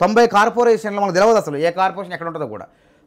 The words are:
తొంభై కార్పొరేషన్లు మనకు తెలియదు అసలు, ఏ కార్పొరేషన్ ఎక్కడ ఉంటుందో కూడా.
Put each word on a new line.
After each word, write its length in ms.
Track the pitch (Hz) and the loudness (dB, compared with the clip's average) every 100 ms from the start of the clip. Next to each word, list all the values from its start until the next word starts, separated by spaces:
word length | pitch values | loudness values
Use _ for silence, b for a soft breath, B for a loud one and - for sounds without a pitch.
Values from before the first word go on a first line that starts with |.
తొంభై 260 | 180 226 240 | 0 4 4
కార్పొరేషన్లు 760 | 202 226 226 240 220 214 202 | 4 2 2 2 2 -2 -4
మనకు 140 | 196 | -2
తెలియదు 220 | 175 214 220 | 2 4 2
అసలు, 200 | 160 143 | 0 -2
ఏ 140 | 165 | -4
కార్పొరేషన్ 420 | 175 190 180 180 | -2 -4 -4 -12
ఎక్కడ 140 | 170 170 | -10 -10
ఉంటుందో 200 | 160 135 | -10 -10
కూడా. 200 | 104 - b b b | -12 -18 b b b